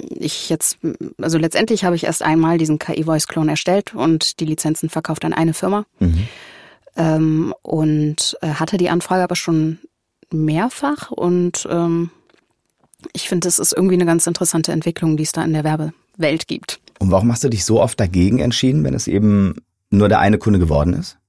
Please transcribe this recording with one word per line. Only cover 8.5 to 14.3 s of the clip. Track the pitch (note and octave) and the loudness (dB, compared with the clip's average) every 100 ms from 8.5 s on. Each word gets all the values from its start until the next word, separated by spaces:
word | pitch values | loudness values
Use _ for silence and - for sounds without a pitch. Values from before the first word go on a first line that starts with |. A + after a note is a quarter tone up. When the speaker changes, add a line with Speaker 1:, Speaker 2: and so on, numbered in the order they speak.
| D3 D#3+ G3+ | -4 -2 0
Speaker 1:
die | F3 | 0
Anfrage | E3+ - F#3 | 0 0 0
aber | F3+ F3 | 0 -2
schon | - D#3+ D#3 D#3+ - _ _ _ - | 0 0 0 -4 -12 _ _ _ -8
mehrfach | D#3+ D#3 D#3 A#3 - C#4+ D4 - | -2 0 0 -2 -2 -4 -4 -8
und, | - F3+ F3+ F3 - - | -4 0 2 0 -2 -4
ähm, | E3+ E3+ E3+ E3+ - _ _ _ _ _ _ _ _ - | -2 0 0 -2 -8 _ _ _ _ _ _ _ _ -14
ich | - - | -10 -4
finde, | F3+ F3 | -2 0
das | - | 0
ist | - | 0
irgendwie | - F#3+ F3+ | 2 2 4
eine | E3+ | 4
ganz | E3 | 2
interessante | E3+ | 0